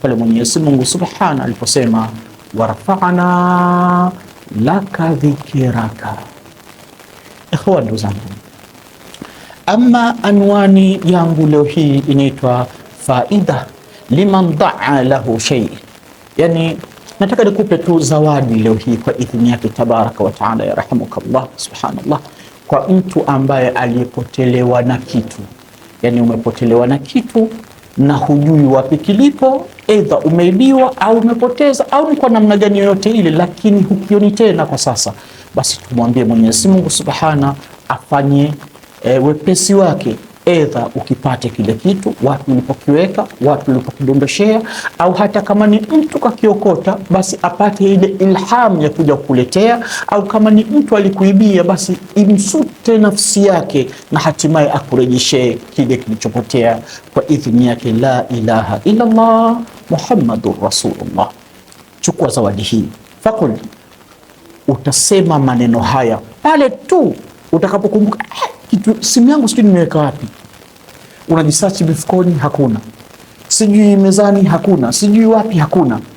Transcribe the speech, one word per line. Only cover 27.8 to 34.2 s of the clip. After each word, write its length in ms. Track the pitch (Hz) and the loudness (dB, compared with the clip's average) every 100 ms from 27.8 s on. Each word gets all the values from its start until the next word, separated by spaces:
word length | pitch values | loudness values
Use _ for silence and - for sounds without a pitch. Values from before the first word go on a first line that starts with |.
| - - | -14 0
na 160 | 139 | 0
hujui 520 | 143 143 147 147 160 139 | 0 0 0 4 4 4
wapi 320 | 131 127 147 | 2 0 -2
kilipo, 680 | - 202 285 285 262 262 - - - | 0 2 2 2 0 0 -6 -12 0
either 300 | 214 - - | 0 2 0
umeibiwa 720 | - 165 175 190 262 269 254 - | 0 2 2 4 4 4 2 0
au 160 | 208 226 | 0 2
umepoteza 760 | 226 233 247 247 294 269 - | 2 0 -2 0 0 0 0
au 180 | 269 311 | 0 0
ni 60 | 294 | 0
kwa 120 | 254 | 2
namna 280 | 226 214 202 | 4 4 4
gani 220 | 208 202 | 2 2
yoyote 300 | 202 196 208 | 2 2 2
ile, 220 | 226 170 | 2 2
lakini 500 | 151 175 - 214 202 | 2 -2 0 2 2
hukioni 480 | 185 190 - 208 | 2 -2 2 2